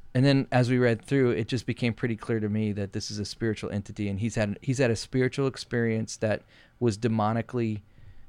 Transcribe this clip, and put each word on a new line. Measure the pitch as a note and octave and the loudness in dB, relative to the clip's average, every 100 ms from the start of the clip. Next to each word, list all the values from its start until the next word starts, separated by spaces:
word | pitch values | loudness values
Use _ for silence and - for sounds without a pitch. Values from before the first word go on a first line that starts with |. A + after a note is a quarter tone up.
| - | -4
and | B2+ | 2
then | C#3 C#3 - | 4 4 4
as | B2+ A#2+ | 2 4
we | B2+ | 4
read | B2 A2+ | 4 2
through, | - C#3 B2 | 2 2 4
it | G2 A2+ | 2 -2
just | B2 - | -4 -4
became | A#2 A#2+ | -2 -2
pretty | A2 B2 A2 | -2 -4 -4
clear | - A2+ | -2 -2
to | G#2+ | 0
me | G#2+ G#2+ | 0 0
that | G#2 G2 | -2 -4
this | G#2+ - | -6 -6
is | G#2 | -6
a | |
spiritual | G2+ - A2+ G#2 - | -8 -4 -2 -2 -4
entity, | G#2 G2+ G#2+ G2+ | -6 -6 -4 -4
and | G2 | -2
he's | A2+ | -2
had, | A#2 G#2 G2+ | 0 -2 -2
he's | - B2+ | -2 2
had | B2+ | 2
a | A2 | 0
spiritual | - C3 B2+ - C3+ | -2 0 0 0 -2
experience | - - A#2+ A#2 A2 A2 - | -4 -4 -2 0 0 -2 -2
that | A2 G2+ - - - _ | -2 -2 -4 -20 -20 _
was | A#2+ G2+ | 0 2
demonically | A#2 A2 G#2+ A#2 A2+ B2 A#2 G#2 - - - - | 0 2 2 0 -2 -2 -2 -4 -10 -20 -20 -20